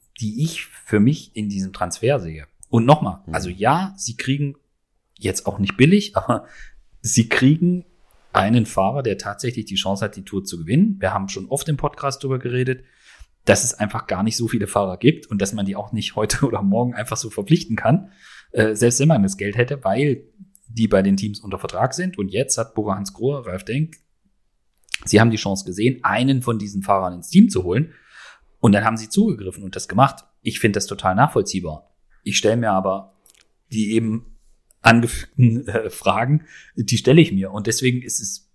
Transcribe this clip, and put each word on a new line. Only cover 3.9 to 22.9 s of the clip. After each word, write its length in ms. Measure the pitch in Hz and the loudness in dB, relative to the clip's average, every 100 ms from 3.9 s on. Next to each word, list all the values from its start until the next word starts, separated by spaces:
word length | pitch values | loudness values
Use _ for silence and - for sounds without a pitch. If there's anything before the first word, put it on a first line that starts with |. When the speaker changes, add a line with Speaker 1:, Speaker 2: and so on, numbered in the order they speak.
| - | -8
Speaker 1:
sie 200 | - 117 | -10 -8
kriegen 400 | - 143 143 139 _ _ _ _ _ _ | -4 -2 -4 -8 _ _ _ _ _ _
jetzt 280 | 98 - - | -6 -4 -6
auch 120 | 98 | -4
nicht 180 | 98 - | -4 2
billig, 400 | 147 202 202 - | 4 4 2 -6
<laughs> 0 | |
aber 300 | - 113 - - - - _ - | -2 -4 -4 -20 -20 -20 _ -12
sie 280 | - - 113 | -2 0 2
kriegen 560 | - 127 160 180 180 - _ _ _ _ | 4 4 4 2 0 -8 _ _ _ _
einen 340 | - 98 120 104 | 0 4 2 2
Fahrer, 360 | - 98 139 | 0 0 0
der 140 | 120 95 | -4 -4
tatsächlich 460 | 104 104 123 120 | -8 -8 -6 -6
die 120 | 101 98 | -6 -6
Chance 280 | 98 101 | -4 -4
hat, 120 | 107 101 | -6 -8
die 80 | |
Tour 200 | 95 98 | -8 -8
zu 140 | 95 85 | -6 -10
gewinnen. 380 | 80 135 214 190 | 0 2 2 0
Wir 140 | 95 | -4
haben 140 | 95 98 | -4 -6
schon 180 | 98 98 | -10 -6
oft 200 | 143 160 | -6 -4
im 100 | 143 | -4
Podcast 440 | 147 - 139 135 | -4 -4 -8 -6
drüber 160 | 135 131 | -6 -4
geredet, 460 | 123 127 127 127 - _ _ - - _ - | -4 -2 -2 -4 -10 _ _ -20 -20 _ 2
dass 180 | 95 | 2
es 100 | - | 2
einfach 320 | - 104 - - | -4 -4 -6 -6
gar 140 | 92 | -2
nicht 140 | 107 - | -2 -2
so 120 | 113 | -2
viele 180 | 110 98 | -2 -2
Fahrer 320 | 104 95 90 | -2 -2 2
gibt 280 | 117 - - | 2 0 -4
und 120 | 101 | -2
dass 140 | 95 | -2
man 100 | 107 | -2
die 120 | 98 98 | -4 -6
auch 160 | 104 | -6
nicht 240 | 110 - - | -6 -6 -2
heute 280 | 107 - 131 | -2 0 0
<laughs> 0 | |
oder 140 | 101 | 0
morgen 320 | 98 110 123 | 2 2 0
einfach 220 | 117 110 110 | -2 -6 -6
so 140 | 110 | -6
verpflichten 460 | - 98 170 - 110 | -6 2 2 2 -2
kann, 340 | 113 160 - _ - - _ | 2 2 0 _ -20 -20 _
äh, 220 | 120 110 | 0 0
selbst 260 | 107 120 120 | 2 2 4
wenn 80 | 151 | 2
man 140 | 139 | 4
das 140 | 95 - | 2 -2
Geld 180 | 101 107 | -4 -2
hätte, 260 | 123 143 | -2 -2
weil 400 | 95 113 143 127 - _ - _ - | -2 0 0 -2 -6 _ -20 _ -12
die 200 | 113 107 | -2 2
bei 120 | 101 | 4
den 160 | 98 98 | 4 2
Teams 240 | 104 101 | -2 -8
unter 180 | 98 98 | -10 -10
Vertrag 360 | - 90 131 | -8 -2 -2
sind. 240 | - 185 - | -2 -6 -4
Und 100 | 98 | -4
jetzt 300 | 104 139 - | -2 -2 -2
hat 160 | 117 | -4
Bora 220 | - 107 | -4 -4